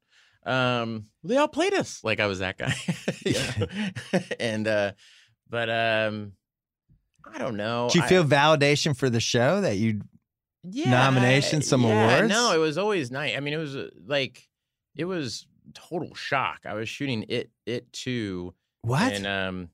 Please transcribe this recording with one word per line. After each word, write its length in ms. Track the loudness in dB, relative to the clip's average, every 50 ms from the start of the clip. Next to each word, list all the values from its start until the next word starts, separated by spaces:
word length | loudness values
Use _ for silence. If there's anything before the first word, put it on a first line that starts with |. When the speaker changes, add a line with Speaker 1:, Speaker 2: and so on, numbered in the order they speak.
| _ _ _ _ _ _ _ _ -6 -2
Speaker 1:
Um, 580 | 0 0 2 2 0 0 -2 -4 -6 -8 -10 -14 _ _ -6
they 140 | -2 0
all 120 | 2 2 0
played 260 | 0 0 0 0 2
us 280 | 0 -2 -2 -6 -6 -2
like 160 | -2 0 2
I 60 | 2
was 120 | 0 0 -2
that 180 | -2 -4 -4
guy. 180 | -4 -4 -4 -4 -4
<laughs> 460 | -4 -6 -6 -4 -4 -6 -6 -4 -2
You 80 | -2 0
know? 840 | 0 -2 -2 -2 -4 -4 -4 -4 -4 -4 -4 -6 -10 -10 -4 -4 -4 -2 -4
<laughs> 100 | -8 -6
And, 260 | -4 -4 -2 -2 0
uh, 260 | 0 0 0 0 -2 -4 _ -18 -20 -20 -20 _ _ _ _ _ _
but, 180 | -6 -4 -2 -2
um, 640 | 0 0 2 2 2 2 0 0 -2 -4 -8 -10 -14 _ _ _ _ _ _ _ _ _ _ _ _ _ _ _ _ _ _ -18
I 60 | -10
don't 220 | -8 -6 -6 -4 -4
know. 300 | -4 -2 -2 0 0 2 2
Speaker 2:
Do 60 | 2
you 60 | 4
Speaker 1:
I 40 | 6
Speaker 2:
feel 160 | 4 4 6
validation 720 | 6 4 6 6 6 6 6 6 4 4 2 2 -2 -2
for 140 | 0 0 0
the 100 | 2 2
show 400 | 0 2 2 4 4 4 4 2
that 160 | 2 0 0
you 240 | 0 0 0 0 -2 -6 -10 _ _ _ _ _ _ _ _ _ _ -16
Speaker 1:
Yeah, 260 | -12 -8 -4 0 4
Speaker 2:
nomination, 680 | 4 6 6 4 4 4 4 4 4 4 2 2 0 0
some 220 | 0 2 2 4 4
Speaker 1:
yeah, 320 | 4 4 4 4 4 4
Speaker 2:
awards? 140 | 4 4 4
Speaker 1:
no, 240 | 2 2 2 2 4
it 40 | 2
was 200 | 2 2 0 -2
always 320 | -2 0 0 -2 -2 -4
nice. 260 | -6 -6 -4 -4 -4
I 40 | -4
mean, 120 | -4 -4 -4
it 60 | -4
was, 180 | -6 -6 -8
uh, 140 | -10 -10 -12 -14 -18 -8
like, 420 | -4 -2 -2 -2 -2 -6 -14 _ _ _ _ _ _ _ _ _ _ _
it 80 | -8 -6
was 420 | -6 -4 -6 -6 -6 -8 -10 -14 _ _ _ _ -20 -20
total 400 | -20 -18 -10 -8 -8 -8 -8 -12
shock. 460 | -12 -6 -2 -2 0 0 -2 -6 -8 -10
I 80 | -8 -8
was 160 | -6 -6 -8
shooting 380 | -8 -6 -4 -4 -2 -4 -4 -4
It, 220 | -4 -4 -4 -6 _ _ -10
It 260 | -8 -6 -6 -8 _ -16
Two. 640 | -12 -8 -6 -4 -4 -4 -4 -6 -6 -8 -10 -12 _ _ _ _ _
Speaker 2:
What? 320 | -6 -2 0 2 2 0 0
Speaker 1:
And, 140 | -2 -4
um, 420 | -4 -2 -2 -2 -4 -4 -6 -10 -12